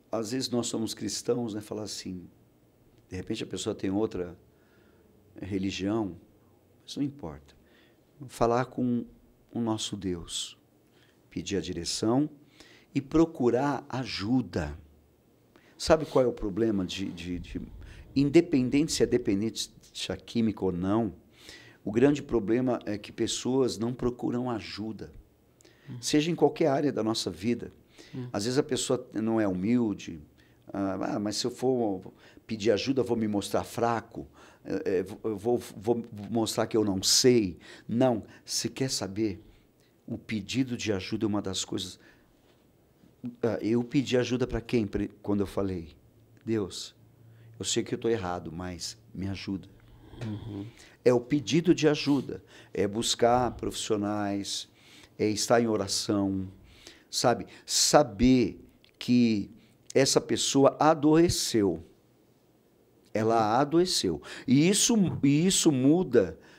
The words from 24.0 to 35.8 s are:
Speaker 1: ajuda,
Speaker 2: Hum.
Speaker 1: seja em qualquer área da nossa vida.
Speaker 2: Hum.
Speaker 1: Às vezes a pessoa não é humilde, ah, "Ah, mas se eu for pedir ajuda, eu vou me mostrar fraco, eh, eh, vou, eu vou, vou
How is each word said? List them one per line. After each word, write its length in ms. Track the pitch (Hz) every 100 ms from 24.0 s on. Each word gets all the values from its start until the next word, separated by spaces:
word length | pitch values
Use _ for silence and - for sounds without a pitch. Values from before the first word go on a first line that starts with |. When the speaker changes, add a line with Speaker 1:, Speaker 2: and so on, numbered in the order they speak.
| 123 123 - 120 127
Speaker 1:
ajuda, 640 | 113 92 - 110 101 80 - - _ _ _ _ _ -
Speaker 2:
Hum. 100 | 123
Speaker 1:
seja 300 | - 151 160
em 40 | 160
qualquer 300 | 147 151 160
área 260 | 135 147
da 120 | 107
nossa 260 | 110 113 110
vida. 420 | 82 110 120 - - _ - - 131
Speaker 2:
Hum. 120 | 123
Speaker 1:
Às 120 | 107 107
vezes 120 | 131
a 60 |
pessoa 440 | 143 127 - 123 -
não 260 | 101 110 113
é 80 | 104
humilde, 720 | 92 98 123 113 95 - 82 76 _ _ _ -
ah, 400 | - 98 95 - 113
"Ah, 40 |
mas 160 | 104 107
se 80 | 123
eu 60 |
for 600 | 123 127 127 110 92 90 - - - -
pedir 240 | 107 101
ajuda, 300 | 104 127 135
eu 40 | 107
vou 100 | 117
me 120 | 110
mostrar 360 | 101 - 104
fraco, 640 | 90 - 117 117 - - 71 - - -
eh, 180 | - 98 -
eh, 180 | 92
vou, 160 | 95 104 110
eu 120 | 101
vou, 200 | 110 120 -
vou 260 | -